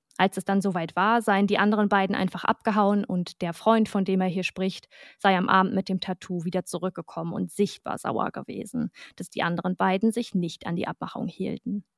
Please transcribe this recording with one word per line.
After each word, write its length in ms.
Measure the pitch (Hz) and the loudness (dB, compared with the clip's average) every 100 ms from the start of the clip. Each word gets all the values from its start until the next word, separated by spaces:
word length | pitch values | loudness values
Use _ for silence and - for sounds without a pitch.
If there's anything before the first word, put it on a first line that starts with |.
| _ - | _ 2
Als 200 | 190 - | 2 2
es 80 | 190 | 0
dann 160 | 196 | 0
soweit 340 | 196 175 160 - | 2 -2 -2 0
war, 280 | 202 233 | 4 4
seien 240 | 220 196 202 | 4 4 4
die 100 | 202 | 4
anderen 320 | 202 214 208 | 4 4 4
beiden 260 | 196 190 - | 4 2 0
einfach 280 | 185 180 | -2 -2
abgehauen 640 | - - 226 208 202 208 - | -8 -4 -2 2 4 2 0
und 360 | 180 175 - | -4 -4 -6
der 120 | 170 | -6
Freund, 360 | 165 220 226 214 | -2 2 4 4
von 160 | 202 190 | 0 2
dem 160 | 190 | 2
er 60 | 185 | 0
hier 160 | 180 | -2
spricht, 440 | 180 - 190 - _ - - - | -4 -2 -4 -4 _ -20 -20 0
sei 180 | 196 180 | 4 4
am 140 | 185 | 4
Abend 240 | 190 190 | 4 4
mit 160 | 196 196 | 0 -2
dem 100 | 190 | -4
Tattoo 440 | - 185 - 180 | -4 -8 -6 -6
wieder 200 | 170 180 | -2 -4
zurückgekommen 680 | - 170 180 180 - 165 165 | -4 -4 -6 -6 -10 -8 -6
und 160 | 170 185 | -4 -6
sichtbar 480 | - 202 - - - | -2 -2 -2 -8 -6
sauer 320 | - 113 - | -4 -2 -4
gewesen, 600 | - - - - - - - - - | -6 -10 -10 -8 -4 -4 -6 -20 -16
dass 160 | 185 | -12
die 100 | - | -4
anderen 340 | 170 170 185 180 | -2 -2 -4 0
beiden 360 | 190 190 226 | 0 2 0
sich 240 | 226 233 185 | 0 -2 -2
nicht 320 | 170 - - | -2 -6 -6
an 80 | 170 | -4
die 120 | - | -6
Abmachung 400 | - - - 180 | -8 -10 -8 -8
hielten. 580 | - - - - 202 - | -6 -6 -6 -6 -8 -8